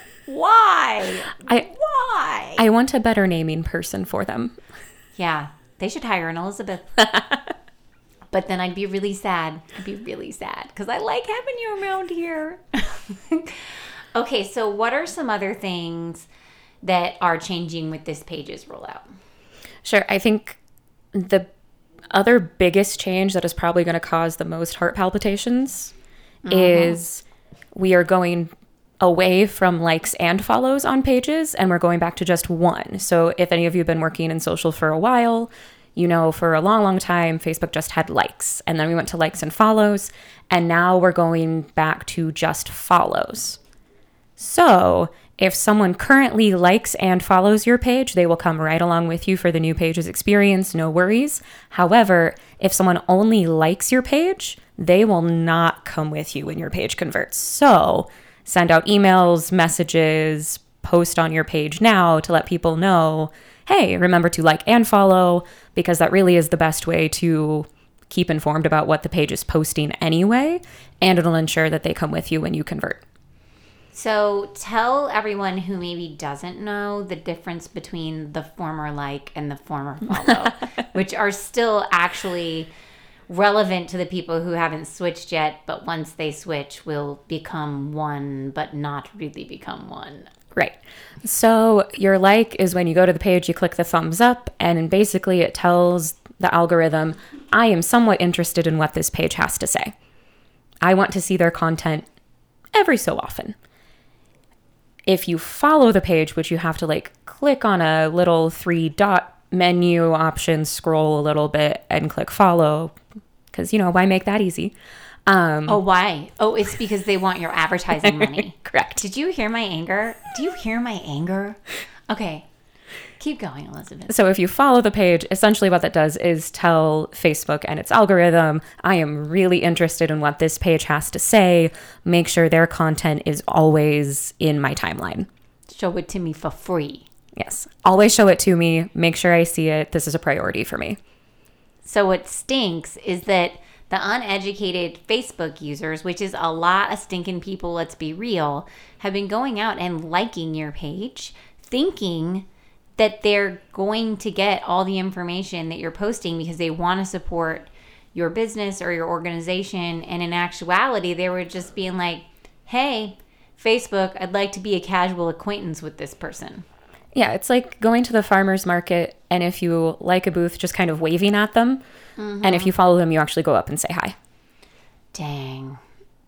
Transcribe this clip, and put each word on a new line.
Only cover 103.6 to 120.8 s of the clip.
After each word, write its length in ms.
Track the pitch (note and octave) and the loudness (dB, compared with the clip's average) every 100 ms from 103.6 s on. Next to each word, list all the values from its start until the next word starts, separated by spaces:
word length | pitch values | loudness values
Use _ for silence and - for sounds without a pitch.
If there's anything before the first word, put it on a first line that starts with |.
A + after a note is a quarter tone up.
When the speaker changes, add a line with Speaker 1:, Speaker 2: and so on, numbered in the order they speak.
| _ _ _ _ _ _ _ _ _ _ _ _ _ _ - | _ _ _ _ _ _ _ _ _ _ _ _ _ _ 0
Speaker 1:
If 220 | F#3 - | 0 0
you 100 | E3 | -4
follow 520 | - - D4 D#4 A#3+ | -6 0 4 6 6
the 100 | G3+ | 6
page, 340 | - E3 D#3 - | 4 2 0 -2
which 160 | E3 | -4
you 60 | E3 | -2
have 180 | E3 D#3+ | -2 -4
to, 80 | D#3+ | -2
like, 240 | D3+ - _ - | -4 -6 _ -20
click 400 | - C#4+ C4+ - | -2 0 2 2
on 160 | F#3 | 2
a 280 | D#3+ D#3+ D#3+ | 2 2 2
little 400 | E3+ F3 E3 E3 | 2 4 4 2
three 400 | - F3+ E3+ D#3+ | -2 -2 -2 0
dot 460 | D3+ G3+ F#3 - _ _ | 0 2 2 0 _ _
menu 640 | F3+ F3+ F3 F3 E3+ E3 | 2 4 4 4 4 4
option, 520 | D#3+ D#3+ - - D#3 D#3 | 2 0 -2 -2 0 -2
scroll 540 | - E3 D#3 D#3 D3+ | -4 0 2 2 2
a 20 | |
little 240 | D3+ D3+ D3+ | 0 0 0
bit, 360 | D3+ D3+ - - | 0 0 -2 -4
and 200 | D#3 D#3 | -2 -2
click 200 | - - | -6 -4
follow, 640 | - F#3+ E3+ D#3 D#3 E3 - _ G#3+ - _ _ | 4 4 6 4 0 -4 -12 _ -20 -20 _ _
'cause, 220 | - F3 | -10 -2
you 60 | G#3+ | 0
know, 100 | F3+ | 2
why 160 | F3+ F#3+ | 4 4
make 200 | F#3 G3 | 2 0
that 160 | G#3 | 0
easy? 340 | F#3+ - G3 - - - - - - | -2 -4 -8 -10 -20 -20 -20 -4 2
Um, 420 | F#3+ E3 D3+ D3+ | 4 4 0 0
Speaker 2:
Oh, 100 | G#3 | 2
why? 500 | F#3+ F#3 G3 D#3 - - | 4 2 2 -4 -8 -2
Oh, 140 | G#3+ A3 | 0 0
it's 200 | G3+ - | -2 -4
because 280 | G#3+ G#3 G#3 | -4 -4 -2
they 120 | G3 | 0
want 220 | F#3+ F3 | -2 -2
your 120 | E3 | -4
advertising 640 | - D#3+ F3+ - D#3 G3+ D3+ | -2 0 0 -2 0 2 2
Speaker 1:
<laughs> 20 | |
Speaker 2:
money. 360 | G#3 D#3 F#3 - | 0 -2 -8 -10
Speaker 1:
Correct. 380 | - - - - | -4 -2 -2 -4
Speaker 2:
Did 160 | G3 B3+ | -8 -4
you 120 | E4+ | -4
hear 200 | D#4+ A3 | -4 -4
my 120 | A3+ | -4
anger? 540 | G#3 D#3+ E3+ G3 A3+ - - - | -6 -6 -4 -4 -4 -8 -14 -8
Do 60 | |
you 80 | E4 | -8
hear 260 | F4+ A3 | -6 -6
my 220 | A3+ | -4